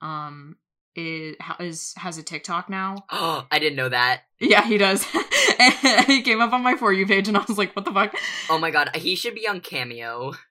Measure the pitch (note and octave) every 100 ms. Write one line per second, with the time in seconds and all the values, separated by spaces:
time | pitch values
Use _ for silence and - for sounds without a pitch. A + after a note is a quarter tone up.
0 | D#3 D3+ D3 C#3+ D3 - _ _ _ E3+
1 | E3 D#3+ D#3 D3+ - - F3 E3 - -
2 | F3+ D#3+ D#3+ D#3+ - F3 F#3+ F#3+ F#3+ G3
3 | - - E3 D3 B2+ D3+ D3+ C3+ B2+ B2
4 | B2 B2+ _ - A#3+ G#3 A3+ G#3 G3 G3
5 | - - - C#5+ C5 - B3 - C4 G#3
6 | - C4+ B3 A3 A#3 B3 B3 B3+ A3 F#3+
7 | G3 G3 G3 G#3 G#3+ G#3 F#3+ G#3 G3 G3
8 | G#3 - - - - D#3+ E3 D3+ C#3+ D#3
9 | E3+ F3+ A#3+ A3 G#3+ F#3+ - C#3+ B2 A#2
10 | A#2 A#2+ C3 - _